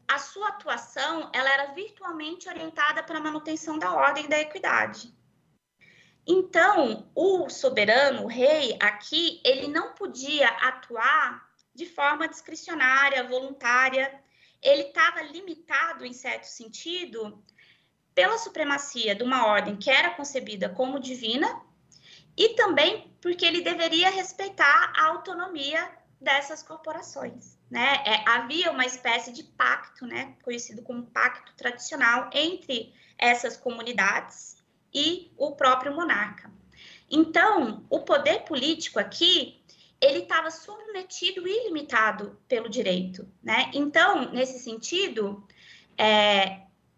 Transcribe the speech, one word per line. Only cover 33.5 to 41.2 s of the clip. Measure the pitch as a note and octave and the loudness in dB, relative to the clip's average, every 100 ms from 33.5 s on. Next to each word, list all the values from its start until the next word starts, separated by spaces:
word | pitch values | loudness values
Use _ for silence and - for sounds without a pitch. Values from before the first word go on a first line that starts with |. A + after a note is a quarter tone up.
| - | -6
comunidades | B3 A3+ A3+ G3+ G3 A3+ - - - - _ _ _ | -8 -6 -4 0 0 0 -4 -14 -20 -20 _ _ _
e | C#4 D#4 F4+ - - | -2 -2 -2 -8 -6
o | D4 | -4
próprio | C#4+ C4 C4 C#4 | 2 4 4 0
monarca. | D4 E4 G#3 G#3 - - - _ - - - - | -4 -2 -2 -4 -10 -20 -20 _ -20 -20 -20 0
Então, | D4 D#4+ E4+ G4+ E4+ A3+ G3+ - | 2 4 4 4 4 0 -4 -4
o | D4+ | -2
poder | - D4+ C#4+ G4 | 2 2 4 0
político | - C#4 C#4+ D#4+ - G#3 | -2 -2 -2 -2 -4 -4
aqui, | - - F4 D#4+ - - _ _ _ _ | -4 2 4 4 0 -12 _ _ _ _
ele | C#4 E4+ | 2 4
tava | F4 E4 D#4+ | 0 -2 -2
submetido | - - G#4+ G#4+ F#4+ F#4 - | -8 -16 -18 -12 -12 -12 -6